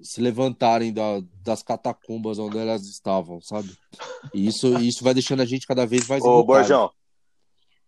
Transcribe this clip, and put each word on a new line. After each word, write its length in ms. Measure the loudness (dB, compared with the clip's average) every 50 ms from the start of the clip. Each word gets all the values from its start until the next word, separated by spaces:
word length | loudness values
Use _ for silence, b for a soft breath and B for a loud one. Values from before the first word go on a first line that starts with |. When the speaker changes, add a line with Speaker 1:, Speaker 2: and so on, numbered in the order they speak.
Speaker 1:
se 200 | -20 -14 -6 -4
levantarem 720 | -2 -2 0 0 -2 -2 -2 0 2 2 2 2 0 -2 -2
da, 280 | -2 -2 -2 -4 -4 -6 -10 -16 -10 -6
das 200 | -6 -6 -4 -6
catacumbas 760 | -6 -8 -6 -6 -8 -8 -8 _ -12 -10 -8 -6 -6 -6 -6
onde 180 | -6 -6 -6
elas 260 | -4 -4 -4 -4 -4 -6
estavam, 560 | -12 -18 -8 -4 -2 -2 -2 -2 -4 -10 -18
sabe? 280 | -12 -10 -10 -8 -8 -10 -14 _ _ _ B B B B B B B -10 -4
E 140 | -2 -2
isso, 320 | -2 0 0 2 2 2 2
isso 240 | 0 0 -2 0 0
vai 100 | 0 2
deixando 280 | 2 0 0 0 -2
a 40 | 0
gente 220 | -2 -2 -4 -4
cada 180 | -4 -2 0 0
vez 220 | 0 0 0 0
mais 160 | 0 -2 2 4
Speaker 2:
Ô, 40 |
Speaker 1:
irritado. 180 | 6 6 6 6
Speaker 2:
Borjão. 460 | 8 6 6 6 6 4 4 4 0 -2 _ _ _ _ _ _ _ _ _ _ _ _ _ _ _ _ _ _